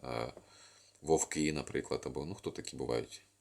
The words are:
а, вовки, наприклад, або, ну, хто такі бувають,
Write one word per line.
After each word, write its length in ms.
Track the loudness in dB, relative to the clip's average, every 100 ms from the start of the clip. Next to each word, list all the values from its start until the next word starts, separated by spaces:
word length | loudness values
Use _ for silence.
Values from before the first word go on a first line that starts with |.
а, 300 | -4 -2 -2 -6 -18 -20 -20 -20 -20 _
вовки, 520 | 4 4 6 2 2
наприклад, 500 | 2 0 -2 0 -2 -2
або, 200 | -4 -4
ну, 100 | -4
хто 160 | -6
такі 240 | -6 -8 -4
бувають, 460 | 0 0 0 -8 -18 _